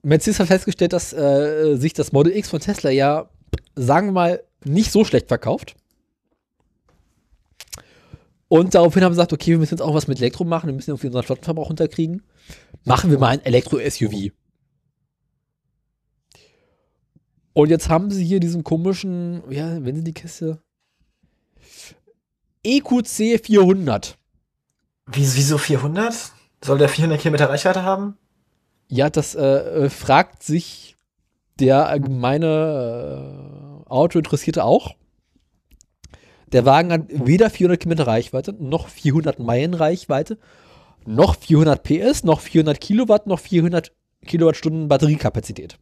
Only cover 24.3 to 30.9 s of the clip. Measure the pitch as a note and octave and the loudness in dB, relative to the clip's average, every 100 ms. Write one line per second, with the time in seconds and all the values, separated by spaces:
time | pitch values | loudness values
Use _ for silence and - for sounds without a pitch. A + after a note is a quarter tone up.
24.3 | _ _ _ _ _ _ _ - B2 C#3 | _ _ _ _ _ _ _ -8 -2 0
25.3 | B2+ C#3 D3+ - C#3 C#3+ F3 A3+ A#3 - | 0 0 -2 0 -2 -2 -4 -4 -6 -14
26.3 | _ _ _ - C#3 C#3+ - E3 D3+ E3 | _ _ _ -2 2 2 2 0 0 0
27.3 | D3 C#3 C#3+ F#3 F#3 F#3 F#3+ G3+ G3+ _ | 0 0 0 0 0 -2 -4 -6 -12 _
28.3 | _ _ _ _ _ _ B2 D3 D#3 D3 | _ _ _ _ _ _ -2 0 -2 -4
29.3 | - C3+ C#3 - D#3 C#3 - - C3+ F#3 | -2 0 0 -2 -2 -4 -4 2 2 2
30.3 | _ - D#3+ - - - | _ -4 -4 -4 -20 -20